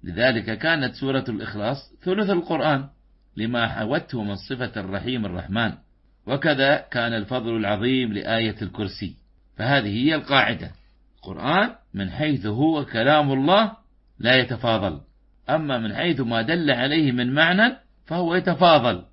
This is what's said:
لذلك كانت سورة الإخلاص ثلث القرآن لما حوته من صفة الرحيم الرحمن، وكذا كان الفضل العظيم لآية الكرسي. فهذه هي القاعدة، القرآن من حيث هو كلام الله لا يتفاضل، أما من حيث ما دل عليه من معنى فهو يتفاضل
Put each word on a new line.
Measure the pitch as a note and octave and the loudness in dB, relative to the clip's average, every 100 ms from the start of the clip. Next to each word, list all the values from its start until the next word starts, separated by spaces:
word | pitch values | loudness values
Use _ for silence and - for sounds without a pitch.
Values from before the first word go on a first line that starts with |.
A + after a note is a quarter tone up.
لذلك | - F2 B2 A#2+ G#2 A2 | -8 0 2 2 -2 -4
كانت | D#3 E3 B2+ | 0 0 -2
سورة | - C3+ C3+ B2+ | -4 -2 -2 -2
الإخلاص | G#2+ G#2+ G#2 G#2 C#3 - _ | -6 -8 -4 -4 -4 -8 _
ثلث | F3+ F#3+ G3 | -4 -2 0
القرآن | F#3+ - D#3+ C#3 C#3 C#3+ _ _ _ _ - | 0 0 0 2 0 -2 _ _ _ _ -6
لما | A2 A#2+ A2+ | -4 0 -2
حوته | - A2 D3 - B2 | -2 -2 -2 -4 -6
من | G#2 | -6
صفة | G2 - B2+ B2 - | -6 -8 -6 -6 -6
الرحيم | F#2+ G2 F#2 B2+ G#2 | -6 -6 -4 -4 -4
الرحمن، | F2 E2+ G2+ A2 - _ _ _ _ - | -6 -4 -2 -2 -4 _ _ _ _ -6
وكذا | C#3 D#3+ C#3+ C3+ D3+ | -2 0 2 4 2
كان | - B2+ A#2 | 0 -4 -2
الفضل | A2+ G#2 B2+ A2+ A2+ | -2 -4 -4 -2 -2
العظيم | G2+ G#2 A#2+ C3 B2 | 0 0 2 2 0
لآية | G2+ - A2+ A2+ G#2 | -4 -2 0 0 -2
الكرسي. | G2 - G2+ - F#2+ C2+ _ _ _ - | -8 -6 -6 -6 -10 -12 _ _ _ -8
فهذه | A2 C#3 G#2 G#2 C3+ | 0 0 0 0 0
هي | |
القاعدة، | D#3 - C#3 G#2+ A#2 F2 - _ _ _ _ | 0 2 2 2 -2 -8 -16 _ _ _ _
القرآن | F2+ E2 A2 F3 A#3 - _ | -14 -8 0 0 0 -4 _
من | F#2+ F#2+ | -8 -6
حيث | B2+ D3+ D3 G2+ | -4 -2 -2 -2
هو | G#2+ D#3 D#3 | 0 0 0
كلام | C#3 F#3 D#3 D3+ C#3+ | -2 -2 4 4 4
الله | C3+ C#3 G3 A3 - _ _ _ _ | 2 4 4 4 -4 _ _ _ _
لا | A#2 C3 | 2 2
يتفاضل، | B2 A#2+ A#2+ A2 F#2+ D2 - _ _ _ - | 2 -2 0 0 0 -4 -14 _ _ _ -2
أما | D3+ D3+ B2+ | -2 0 -2
من | A2+ | -4
حيث | G#2+ E3+ C#3+ | -4 -2 0
ما | A#2+ A2+ | 0 0
دل | A2+ E3+ D#3 | 0 0 0
عليه | B2 C3 D#3 D3 | 0 0 2 2
من | B2 B2 | 2 0
معنى | C#3 E3 F#3 A3+ B3+ _ _ - | 2 4 6 4 2 _ _ -8
فهو | E3 F3 | -2 0
يتفاضل | F3+ F#3 D#3+ F3+ D#3 B2 F#2 - | 0 0 6 8 8 6 0 -6